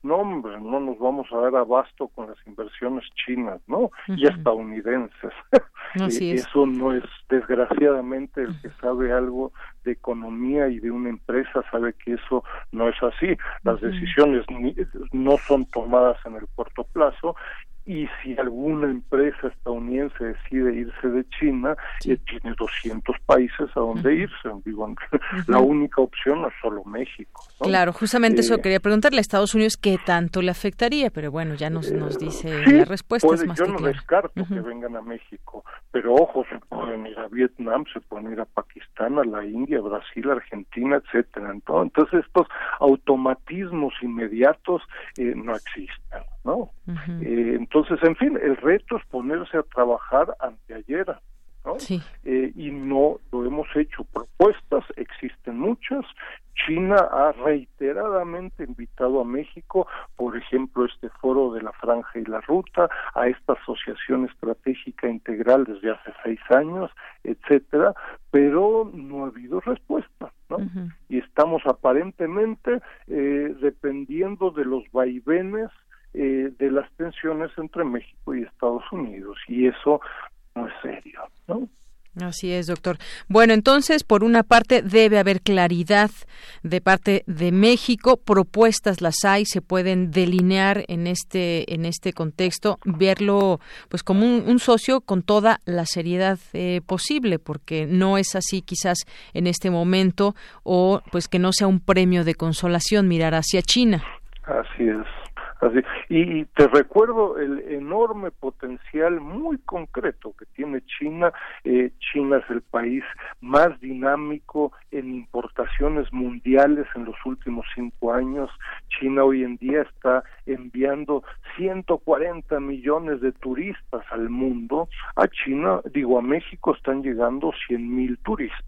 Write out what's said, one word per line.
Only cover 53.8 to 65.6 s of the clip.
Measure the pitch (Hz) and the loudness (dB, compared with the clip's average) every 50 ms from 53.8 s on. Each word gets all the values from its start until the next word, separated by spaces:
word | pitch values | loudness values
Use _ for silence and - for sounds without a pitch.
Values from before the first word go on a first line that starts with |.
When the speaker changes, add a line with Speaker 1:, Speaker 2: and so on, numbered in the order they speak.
| 151 - - - - - - | -2 -2 -4 -14 -14 -10 -10
Speaker 1:
Propuestas | - 120 - - - 180 208 202 - - - - - - - - | -10 -10 -10 2 4 4 4 4 2 -6 -4 -4 -4 -4 -6 -14
existen | - 117 - - - - 127 - - - 127 117 117 | -14 -14 -14 -12 -12 -12 -12 -12 -12 -12 -10 -8 -4
muchas. | 147 208 240 - - - 262 277 - - - - - - - - - - - - - | -4 -4 -4 -4 -6 -8 -6 -6 -8 -10 -16 -20 -18 -18 -18 -20 -20 -14 -8 -8 -4
China | - 156 170 185 185 202 | -4 -2 -2 0 4 4
ha | 196 175 - - 135 143 151 147 | 4 4 4 2 2 2 2 2
reiteradamente | - 123 151 151 143 127 - _ - 143 135 147 190 208 214 196 185 175 170 170 180 185 185 - - 160 | 0 0 0 0 0 -4 -10 _ -4 -4 -2 -2 -2 -4 -2 -2 -2 -4 -4 -8 -10 -10 -12 -12 -12 -12
invitado | 123 123 120 117 - - - 131 127 131 139 | -12 -12 -14 -14 -16 -6 -2 0 0 2 0
a | 120 | -2
México, | 120 123 139 156 - - 170 - - - 190 180 - - - - - - | -2 -4 -6 -8 -8 -14 -20 -18 -2 -2 -2 -2 -2 -8 -16 -16 -18 -8
por | - 123 123 113 | -6 -6 -6 -6
ejemplo, | 120 - - 131 131 131 131 - 127 123 | -8 -8 -2 -2 -2 -2 -2 0 0 0
este | 120 - - - 113 - - | 0 -2 -8 -14 -14 -12 -4
foro | - 131 131 139 135 123 | -2 0 2 2 2 0
de | 113 113 110 | -2 -6 -8
la | 107 - | -10 -10
Franja | - - 117 120 120 117 - - | -6 0 0 0 0 0 -8 -10
y | 117 110 | -10 -8
la | 110 110 - | -6 -8 -8
Ruta, | - - 156 190 185 - - - 175 165 - - - - - | -2 0 0 0 0 -2 0 0 0 2 0 -8 -10 -6 -2
a | 127 120 | 0 0
esta | 123 127 - - - 127 | 0 0 -2 -2 -2 -2
asociación | - - - 123 - - 120 117 - - - 131 131 127 | -2 -2 -10 -10 -10 -10 -12 -10 -10 -4 -2 -2 -2 -2
estratégica | 123 - _ - 117 113 _ _ 135 131 - - - - - - 120 | -4 -6 _ -6 -6 -6 _ _ -6 -6 -6 -8 -16 -12 -6 -6 -6
integral | 117 110 _ - 113 107 113 117 127 139 | -6 -6 _ -8 -6 0 4 6 6 6